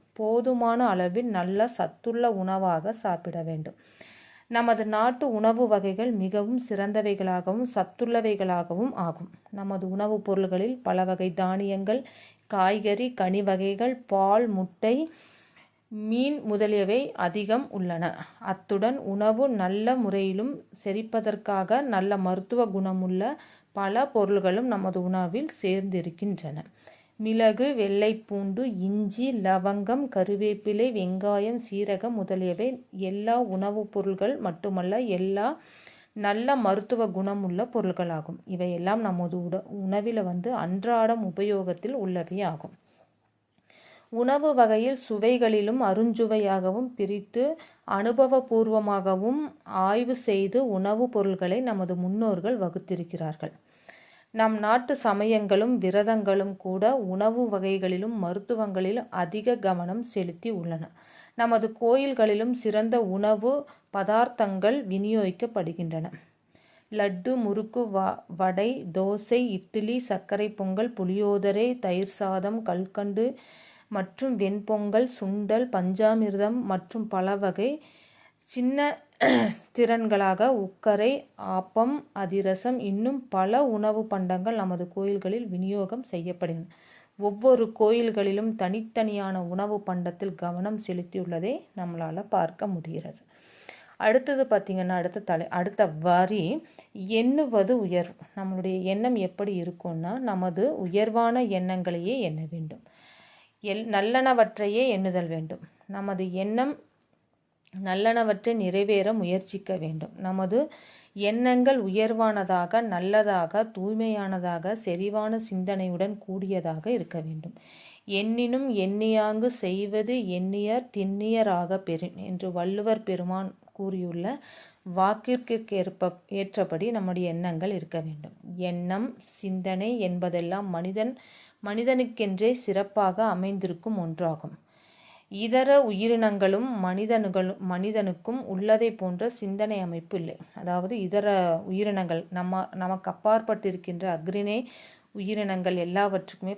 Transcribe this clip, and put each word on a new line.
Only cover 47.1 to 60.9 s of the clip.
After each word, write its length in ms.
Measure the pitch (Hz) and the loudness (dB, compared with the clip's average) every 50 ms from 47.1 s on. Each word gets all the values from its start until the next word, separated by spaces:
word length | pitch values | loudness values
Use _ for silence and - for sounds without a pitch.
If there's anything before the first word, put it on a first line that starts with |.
| 202 208 202 - - 233 254 294 320 320 - - _ _ _ - | -2 -4 -6 -4 -2 0 0 0 0 -4 -10 -18 _ _ _ -2
அனுபவபூர்வமாகவும் 1600 | 196 196 202 226 233 247 269 254 269 262 254 254 233 226 226 220 220 220 208 202 202 196 185 190 190 185 196 226 269 302 302 285 - _ | -2 0 2 2 4 4 6 6 6 4 4 4 2 4 4 4 2 2 2 2 0 0 2 0 0 2 0 0 0 -2 -2 -6 -10 _
ஆய்வு 540 | _ - 202 190 185 190 208 233 247 240 262 | _ -6 -2 0 2 2 2 2 2 0 -2
செய்து 520 | 247 - - 202 196 196 190 190 247 269 240 | -2 0 0 2 2 2 2 2 2 2 2
உணவுப் 440 | 202 185 190 202 214 220 247 247 | 0 0 2 0 2 2 0 0
பொருள்களை 480 | 240 214 196 196 190 185 185 180 185 240 | 2 0 2 2 0 0 0 0 0 0
நமது 360 | 262 247 214 196 185 175 180 | 0 0 -2 -2 -2 -2 -2
முன்னோர்கள் 600 | 175 180 180 190 214 226 220 196 175 165 220 254 220 | -2 -2 -2 0 0 2 0 0 0 0 -2 0 0
வகுத்திருக்கிறார்கள். 920 | 190 170 - 180 - - 185 175 170 170 - - 165 156 156 - - - - - _ _ _ _ _ - - - - _ - - _ _ | -2 -2 -4 -6 -6 -4 -4 -4 -4 -6 -8 -6 -6 -6 -6 -8 -10 -10 -12 -16 _ _ _ _ _ -20 -20 -20 -20 _ -20 -20 _ _
நம் 280 | - 220 220 220 220 214 | 2 4 4 4 4 2
நாட்டு 380 | 208 214 226 254 247 - 285 | 2 4 4 4 2 0 -2
சமயங்களும் 840 | 262 - 226 196 202 208 220 220 214 208 190 196 202 214 240 254 220 | 0 2 2 2 2 2 2 2 2 4 4 4 4 4 4 2 2
விரதங்களும் 760 | 185 180 180 202 208 220 226 220 202 196 190 190 196 202 190 | 2 2 4 4 4 4 2 2 2 2 2 2 2 0 -4
கூட 400 | - - 190 185 190 208 226 269 | -6 -6 -4 0 2 4 4 4
உணவு 520 | 262 214 185 185 190 208 220 226 240 247 226 | 2 0 -2 0 2 2 2 2 2 0 0
வகைகளிலும் 760 | 202 190 190 196 190 196 190 185 185 180 196 226 233 214 185 | 0 0 0 0 0 0 0 0 0 0 -2 -4 -4 -4 -4
மருத்துவங்களிலும் 840 | 170 180 202 196 - 240 220 214 208 185 185 190 185 214 247 233 - | -4 -4 -6 -4 -4 -2 -2 -2 -2 -2 -2 0 0 -2 -2 -4 -4
அதிக 460 | - 185 175 165 175 214 214 247 240 | -4 -2 -2 -2 -4 -2 0 0 0
கவனம் 460 | 233 196 190 185 175 175 175 190 233 | 2 2 0 0 0 -2 -4 -4 -6
செலுத்தி 480 | 240 240 - 202 180 175 170 170 - 226 | -6 -4 -4 -4 -4 -4 -6 -8 -6 -6
உள்ளன. 400 | 220 180 165 170 165 156 165 - | -6 -4 -4 -6 -6 -6 -8 -12